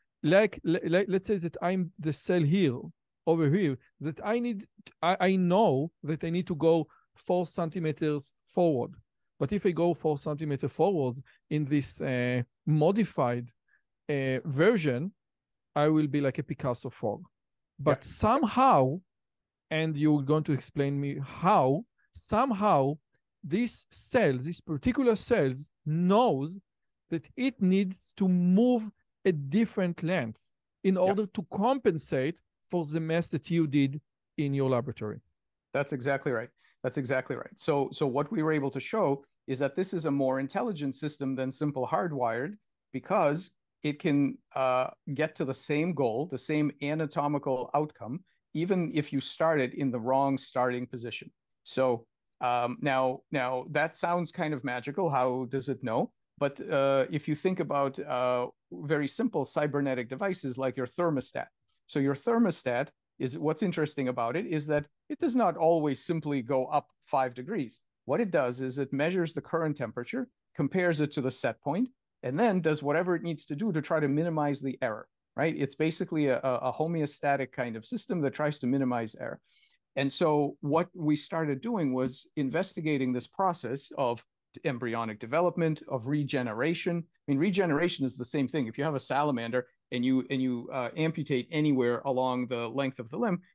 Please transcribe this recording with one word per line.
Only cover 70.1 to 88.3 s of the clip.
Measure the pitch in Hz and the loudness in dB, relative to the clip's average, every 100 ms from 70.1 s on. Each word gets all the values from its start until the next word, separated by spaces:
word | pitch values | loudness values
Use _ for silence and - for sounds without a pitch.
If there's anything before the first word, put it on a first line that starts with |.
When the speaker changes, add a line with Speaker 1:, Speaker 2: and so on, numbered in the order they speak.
| 254 247 _ _ - | -6 -8 _ _ -4
Speaker 2:
compares | 143 190 180 151 | -2 2 2 2
it | 151 | 0
to | 147 | 0
the | 127 | -2
set | - 123 113 | 0 -2 -4
point, | 143 170 254 _ _ _ | -4 -2 -4 _ _ _
and | 127 143 | -6 0
then | 233 185 | 2 2
does | 160 151 | 2 0
whatever | 139 156 180 | 0 0 2
it | 170 | 0
needs | 170 156 - | -2 -6 -8
to | 175 | -4
do | 220 | -2
to | 160 | -2
try | 147 160 | 0 0
to | 147 | 2
minimize | 143 170 156 147 139 | 2 0 0 0 -2
the | 135 123 | -4 -2
error, | 123 107 - _ _ - | -4 -4 -10 _ _ -2
right? | 160 151 | -2 0
It's | 139 - | -4 0
basically | 160 160 170 160 143 | -2 0 -2 0 2
a, | 123 | 2
a, | 135 123 131 | 0 0 -2
a | |
homeostatic | - 160 170 143 - 147 139 127 | -2 -2 -2 -4 -2 0 0 -2
kind | - 120 110 | -4 -6 -6
of | - | -8
system | 247 - 180 | -8 -4 -2
that | 139 | -2
tries | - 151 147 | 0 -2 -2
to | 123 | 0
minimize | 139 127 123 113 | 0 0 -2 -4
error. | - - - _ _ _ _ _ | -8 -10 -10 _ _ _ _ _
And | - 139 | -2 -2
so | - 160 147 143 - | 2 2 2 0 -4
what | 143 160 175 | 0 0 0
we | 180 151 147 | -2 0 0
started | - 165 156 135 | -2 -2 -2 -2
doing | 226 220 143 | -2 -2 0
was | 127 131 - - - | 0 -2 -4 -6 -4
investigating | 135 147 196 - 156 143 127 | -2 -2 -4 -4 -2 0 0
this | 123 - | -2 -6
process | - 190 170 113 135 - - | -2 -2 0 -4 -6 -6 -2
of | 127 117 - _ _ - | -2 -2 -8 _ _ -8
embryonic | 160 123 120 113 113 104 | -6 -4 -4 -4 -4 -8
development, | 113 151 175 170 165 151 - | -2 0 0 2 0 -2 -4
of | 135 117 | -6 -2
regeneration. | 151 139 139 123 107 147 170 175 170 | -2 0 -2 -2 -2 -2 0 -2 -4
I | 165 _ - | -6 _ -2
mean, | 139 | 0
regeneration | 190 185 175 147 175 - | 2 2 2 2 0 0
is | 135 - | -4 -4
the | |
same | 123 | -4